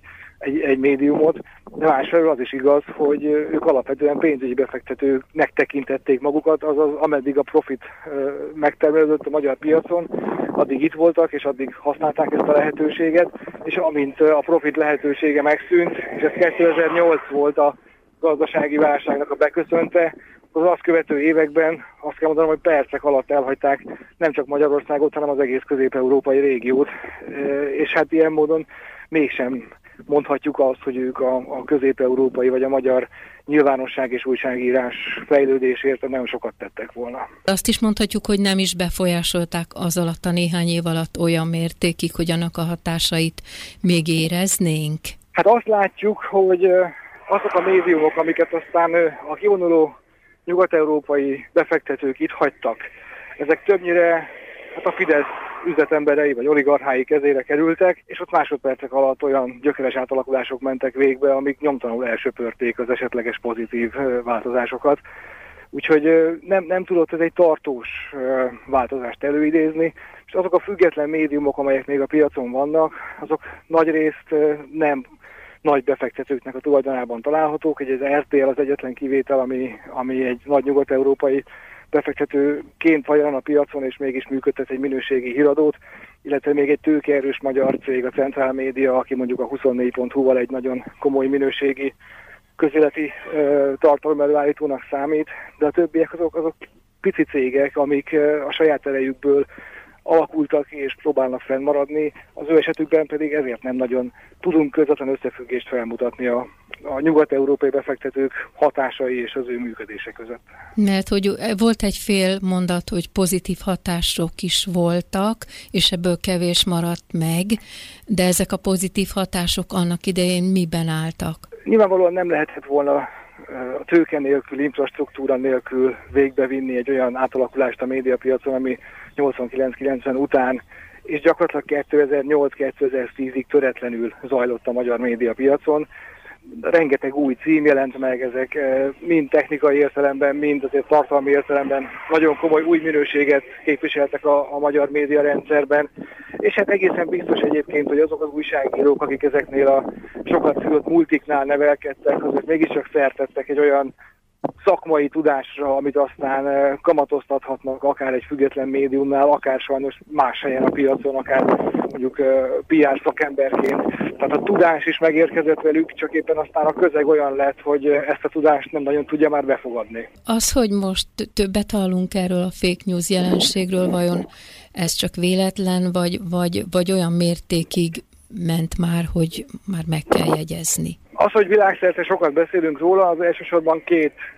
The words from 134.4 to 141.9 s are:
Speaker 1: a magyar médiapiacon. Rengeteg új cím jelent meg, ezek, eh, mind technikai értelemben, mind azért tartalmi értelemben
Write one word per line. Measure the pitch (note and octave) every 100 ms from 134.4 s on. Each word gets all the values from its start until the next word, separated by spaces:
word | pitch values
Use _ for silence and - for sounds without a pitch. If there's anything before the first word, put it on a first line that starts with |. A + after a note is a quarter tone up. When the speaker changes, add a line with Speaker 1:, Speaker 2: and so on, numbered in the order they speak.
| B2 A#2 -
Speaker 1:
a |
magyar | B2 A#2+ A#2
médiapiacon. | B2 A#2 A#2 A2 C3+ C#3+ - D3+ D3+ - - - - - - -
Rengeteg | E3+ E3+ D#3 C3+ C3+
új | C#3 C#3+
cím | B2 D#3 D#3
jelent | D3 C#3 C3+ B2+
meg, | C3 B2+
ezek, | B2+ B2 C3
eh, | D3+ C3+ C3 C3+ C3+
mind | E3+ E3 C#3+
technikai | D#3 C#3 D3 D3+ C#3+
értelemben, | C#3+ - C#3 C#3 C#3+ C#3+
mind | D3 C#3+
azért | C3+ C#3+ B2+
tartalmi | D3+ C#3+ C#3+ C#3
értelemben | C#3 - C#3 C3+ C#3 C3+